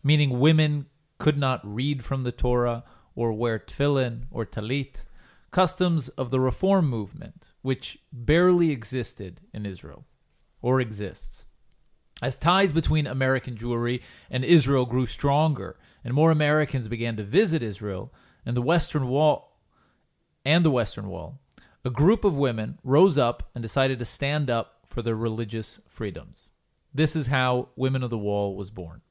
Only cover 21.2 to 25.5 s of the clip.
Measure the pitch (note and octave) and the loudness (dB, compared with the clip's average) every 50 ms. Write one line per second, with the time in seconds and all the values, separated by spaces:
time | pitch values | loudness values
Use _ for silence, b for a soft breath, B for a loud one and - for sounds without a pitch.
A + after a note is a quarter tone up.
21.2 | D#2+ - C3+ C3+ _ _ b b b b b b b B2+ B2 A#2 C#3+ F3+ A3+ - | -10 -10 -14 -16 _ _ b b b b b b b -6 0 2 4 4 4 4
22.2 | - G3+ D#3+ C#3 C#3 C3 A#2 A2 G#2+ A#2 - - _ C3 C3 D3 F3+ G3 D3+ C#3+ | 2 0 2 2 0 0 0 -2 -6 -8 -8 -12 _ 2 6 6 6 6 6 4
23.2 | B2+ A#2+ B2 - - - _ A#2+ A2+ A2 - C#3 C3+ C3+ C3 A#2+ B2 - - - | 2 2 0 -4 -10 -10 _ -8 -8 -4 0 0 0 0 0 -4 -6 -10 -8 -6
24.2 | C#3+ C#3 D3 D#3 D3+ B2+ A#2+ A#2 A2 _ _ _ _ _ - B2+ A2 A#2 A2+ A2 | -4 -2 -2 -2 0 0 -2 -2 -2 _ _ _ _ _ -8 -4 -2 -2 -2 -2
25.2 | A2+ A#2 A2 A2 A#2 G#2 | -2 -4 -2 -4 -6 -6